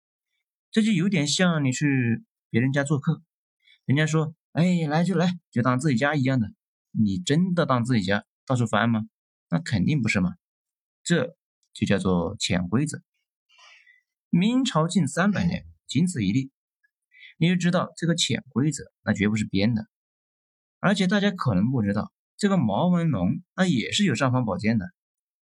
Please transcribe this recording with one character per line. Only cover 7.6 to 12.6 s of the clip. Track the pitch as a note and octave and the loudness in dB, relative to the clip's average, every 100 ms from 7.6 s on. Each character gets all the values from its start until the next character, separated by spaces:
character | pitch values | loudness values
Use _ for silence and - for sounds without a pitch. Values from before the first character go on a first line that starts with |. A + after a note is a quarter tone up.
| C#3+ | 0
当 | B2+ | 0
自 | A#2 B2 | 0 0
己 | |
家， | F2+ G#2 - _ - | 0 -2 -4 _ -4
到 | B2 | -2
处 | A#2 | 0
翻 | G#2 A#2 | 2 2
吗？ | A2+ A2 _ _ _ _ | 0 -2 _ _ _ _
那 | E3+ | -4
肯 | - B2 F#2 | -2 0 2
定 | D3 | 2
不 | A2+ | 0
是 | G#2 | 0
嘛。 | F2+ - _ _ _ _ _ _ | -2 -4 _ _ _ _ _ _
这 | - E3+ - - _ _ _ | -2 0 -2 -8 _ _ _
就 | - - | -4 0
叫 | G2+ | 0
做 | F#2+ F2+ E2+ - | 2 0 -2 -4
潜 | - F2+ | -4 -2